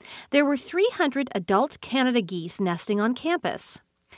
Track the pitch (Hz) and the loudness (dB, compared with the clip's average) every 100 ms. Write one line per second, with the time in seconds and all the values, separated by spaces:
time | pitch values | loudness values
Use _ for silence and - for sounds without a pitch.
0 | - - - 277 285 277 - 349 453 - | -20 -18 0 2 4 0 -2 0 2 2
1 | 302 269 262 202 175 196 285 - - 262 | 0 0 -2 -4 2 2 2 -4 -2 2
2 | 254 240 175 180 165 - 185 170 - 208 | 2 2 0 -4 -6 -2 -2 0 0 2
3 | 220 254 320 349 - - - - _ _ | 2 0 -2 -2 -2 -4 -8 -10 _ _
4 | _ | _